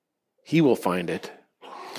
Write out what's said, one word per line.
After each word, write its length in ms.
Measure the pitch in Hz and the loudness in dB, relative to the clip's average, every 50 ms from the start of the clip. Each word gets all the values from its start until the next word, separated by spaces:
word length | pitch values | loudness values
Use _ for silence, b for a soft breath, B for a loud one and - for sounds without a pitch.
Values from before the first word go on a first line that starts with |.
| _ _ _ _ _ _ _ _ _ | _ _ _ _ _ _ _ _ _
he 160 | - 151 165 | 0 2 4
will 160 | 160 131 113 | 6 6 4
find 340 | - - 95 87 90 87 82 | 4 2 -2 -2 -2 -2 -4
it. 220 | 85 95 - - - - _ _ _ _ B B B B B B B | -6 -6 -8 -12 -18 -20 _ _ _ _ B B B B B B B